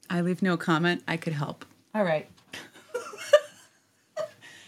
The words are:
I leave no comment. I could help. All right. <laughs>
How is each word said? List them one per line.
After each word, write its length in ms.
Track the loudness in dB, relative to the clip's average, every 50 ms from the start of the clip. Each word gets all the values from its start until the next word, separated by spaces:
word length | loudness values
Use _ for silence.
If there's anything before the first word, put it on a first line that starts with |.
| -8 -4
I 100 | -2 0
leave 220 | 2 0 0 2 2
no 140 | 2 2 0
comment. 440 | 2 2 2 2 4 2 0 0 -2 -4
I 80 | -4
could 160 | -4 -2 -4 -4
help. 320 | -4 -4 -4 -6 -12 -14 -20 -20 _ _ _ _
All 100 | 0 0
right. 240 | 2 2 0 -2 -6 -18 -20 _ _ -16
<laughs> 1800 | -16 -16 -16 _ -20 -20 -14 -12 -12 -12 -12 -14 -14 -2 4 4 4 4 4 -12 -20 -20 -20 _ _ _ _ _ _ _ _ _ -8 -8 -8 -8 -18 -20 -20 -20 -20 -20